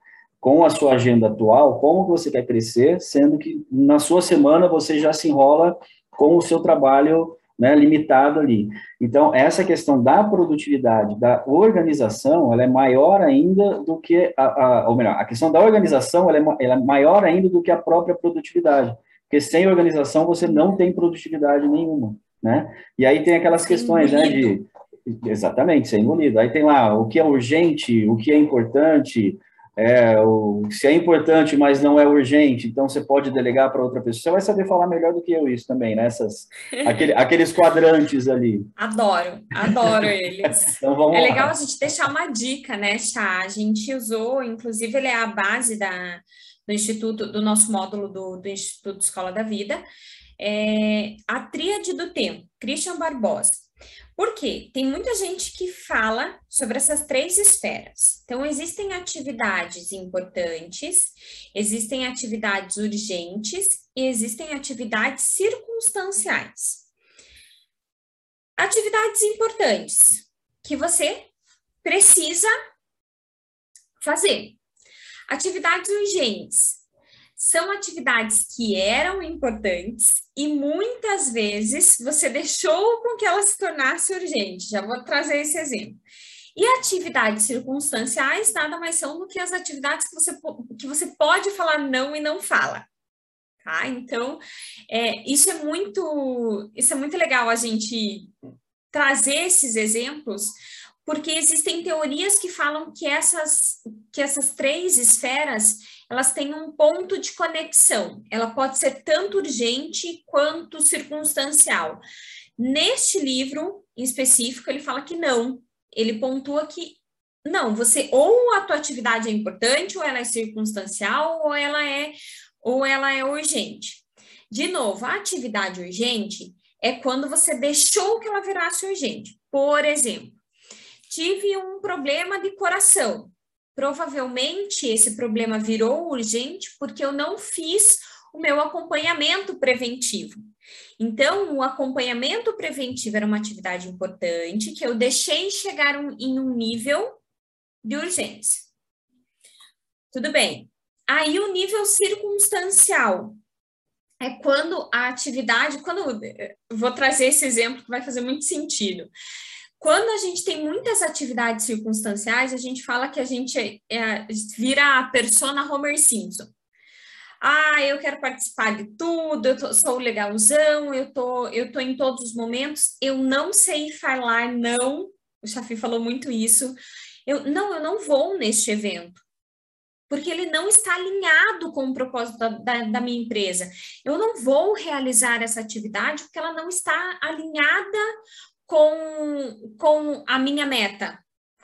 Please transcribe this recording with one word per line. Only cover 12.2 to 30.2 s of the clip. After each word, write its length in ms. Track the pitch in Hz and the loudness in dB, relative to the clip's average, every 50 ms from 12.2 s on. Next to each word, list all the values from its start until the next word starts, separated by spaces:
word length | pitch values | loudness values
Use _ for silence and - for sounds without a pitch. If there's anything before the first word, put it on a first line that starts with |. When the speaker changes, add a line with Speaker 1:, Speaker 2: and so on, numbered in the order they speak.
| - 135 156 - 311 120 | 2 4 4 4 4 4
Speaker 1:
ela 100 | 117 120 | 4 4
é 40 | 127 127 | 4 4
maior 540 | 127 131 135 131 127 131 147 170 196 202 | 6 6 6 6 6 6 8 6 6 6
ainda 580 | 180 147 135 139 160 180 190 196 202 202 180 - | 6 6 6 6 6 6 4 4 4 4 2 -2
do 140 | - 165 160 | -2 -4 -4
que 360 | 160 - - 170 175 180 - - | -4 0 2 4 4 4 4 2
a, 80 | - 135 | 2 2
a, 440 | 127 - - 127 127 123 117 - 113 | 2 4 4 4 6 6 4 4 4
ou 60 | 120 | 2
melhor, 220 | 127 117 101 - | 4 4 2 2
a 80 | - 104 | 0 -2
questão 260 | - 117 113 160 160 | -4 -2 0 2 4
da 80 | 156 165 | 6 8
organização, 720 | 208 226 214 208 180 160 147 131 - - - 175 185 175 | 8 8 8 6 4 4 4 2 2 2 2 4 6 6
ela 100 | 156 147 | 6 6
é 20 | |
ma-, 160 | 151 156 147 - | 4 2 2 2
ela 140 | 131 123 127 | 2 2 4
é 40 | 135 | 4
maior 460 | 120 135 139 139 139 156 185 208 202 | 4 4 4 6 6 8 8 8 6
ainda 240 | 165 165 190 190 185 | 6 4 4 4 4
do 120 | 180 170 | 4 2
que 100 | 170 190 | 4 4
a 40 | 170 | 2
própria 380 | - - - 165 175 175 180 175 | 2 4 2 2 4 4 2 -2
produtividade, 800 | - - 170 170 156 - - - 175 170 156 143 139 127 117 113 - _ _ _ _ _ | 0 0 0 -2 -2 -8 0 -2 2 4 4 4 4 2 2 -4 -10 _ _ _ _ _
porque 160 | _ - 147 | _ 0 0
sem 260 | 147 - - 165 190 | 2 2 2 4 6
organização 600 | 190 185 175 170 165 156 151 139 - - 156 165 | 6 6 6 6 4 4 2 0 2 2 2 4
você 200 | 170 170 - 180 | 4 2 2 2
não 300 | 165 156 147 160 196 190 | 2 4 4 4 4 4
tem 160 | 196 180 180 | 4 2 2
produtividade 720 | - 175 175 170 165 - - 156 160 156 147 143 143 147 147 | 4 2 0 0 0 -2 -8 -8 -2 0 2 4 4 4 4
nenhuma, 480 | 147 147 160 165 160 156 143 120 104 107 - _ _ _ _ | 2 2 2 0 0 -2 -2 -2 -4 -6 -12 _ _ _ _
né? 320 | - 110 123 151 151 - - - - - _ | 0 2 2 2 0 -2 -12 -20 -20 -12 _
E 80 | - 131 | 2 4
aí 200 | 131 143 151 151 | 4 6 6 4
tem 100 | 175 170 | 4 4
aquelas 280 | 165 170 165 170 170 | 4 4 4 4 2
Speaker 2:
Sem 60 | - - 180 | 2 0 0
Speaker 1:
questões, 360 | - - - 165 165 151 139 | 0 2 2 4 4 4 6
né, 100 | 143 147 156 | 6 4 4
Speaker 2:
ruído. 400 | - 135 135 127 110 95 - - - _ - - _ - _ _ | 4 4 2 2 2 2 0 -4 -12 _ -20 -20 _ -20 _ _
Speaker 1:
de... 260 | 123 113 113 117 113 | -10 -10 -6 -4 -4
Exatamente, 580 | 107 104 104 87 - 127 139 175 160 135 117 - | -2 0 0 0 2 2 4 6 4 4 4 4
sem 160 | 113 104 110 | 2 4 4
ruído. 340 | 127 160 170 151 139 110 110 | 4 4 4 4 4 6 4
Aí 120 | 117 123 | 4 4
tem 120 | 127 156 | 4 4
lá 320 | 151 151 143 135 120 107 107 | 6 6 6 6 6 6 4
o 120 | 110 113 107 | 4 2 4
que 100 | - 160 | 4 4
é 60 | 160 | 6
urgente, 840 | 151 139 131 117 117 151 160 175 165 147 151 - - 117 113 107 107 | 6 4 4 4 2 4 4 4 4 2 0 0 2 4 4 6 4
o 80 | 117 | 2
que 140 | 113 110 151 | 2 4 4
é 60 | 151 | 6
importante, 1000 | 151 147 147 139 120 113 113 - 139 151 160 156 143 131 - - 120 101 95 92 - _ _ _ _ - - _ 104 | 6 6 6 4 2 0 2 4 4 6 6 6 4 2 2 0 0 2 0 0 -4 _ _ _ _ -20 -12 _ 2
É, 400 | 110 117 123 123 117 113 110 107 | 4 6 8 8 8 8 8 8